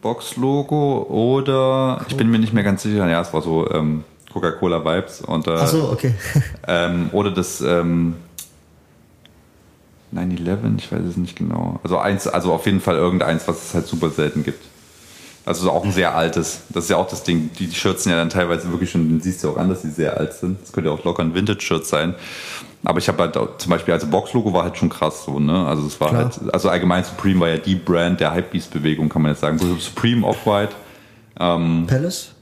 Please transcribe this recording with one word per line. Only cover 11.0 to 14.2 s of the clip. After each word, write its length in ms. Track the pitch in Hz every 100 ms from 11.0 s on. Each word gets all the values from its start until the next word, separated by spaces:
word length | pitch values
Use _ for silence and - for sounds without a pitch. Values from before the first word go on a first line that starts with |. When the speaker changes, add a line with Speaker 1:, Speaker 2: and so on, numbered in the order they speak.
Speaker 1:
es 140 | 87 87
nicht 200 | 90 -
genau. 420 | 50 50 50 -
Also 160 | - 92
eins, 280 | 101 98 -
also 260 | 87 87
auf 140 | 82 -
jeden 140 | 98
Fall 160 | 92 82
irgendeins, 500 | 87 90 80 80 -
was 160 | 80
es 100 | -
halt 120 | 90 80
super 240 | 82 80
selten 320 | 73